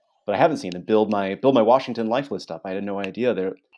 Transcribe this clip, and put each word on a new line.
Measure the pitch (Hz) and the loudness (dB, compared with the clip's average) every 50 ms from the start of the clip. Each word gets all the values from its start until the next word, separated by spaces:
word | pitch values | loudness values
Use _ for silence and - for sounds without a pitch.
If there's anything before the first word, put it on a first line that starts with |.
| _ _ _ _ _ | _ _ _ _ _
that | - 98 | -4 2
I | 104 | 4
haven't | 143 170 147 113 | 4 2 2 0
seen | 107 92 87 | -6 -8 -10
and | 90 87 | -8 -2
build | - 110 107 107 104 | 2 2 4 4 2
my, | 107 101 98 95 98 | 0 -2 -2 -4 -4
build | 98 - 135 131 | 0 2 4 4
my | 123 | 4
Washington | 110 110 123 135 135 - 113 110 113 110 | 6 6 4 4 2 -2 -6 -6 -4 -2
life | 113 131 - - | -2 -4 -4 -4
list | 107 92 - - | -8 -10 -8 -10
up." | 85 80 - | -12 -12 -10
I | 95 | -8
had | 95 98 101 | -8 -6 -6
no | 101 98 98 | -6 -6 -6
idea | 98 95 85 - 120 123 107 | -6 -6 -6 -2 -2 0 0
there, | 92 92 95 92 - _ _ _ | 0 -2 -4 -6 -8 _ _ _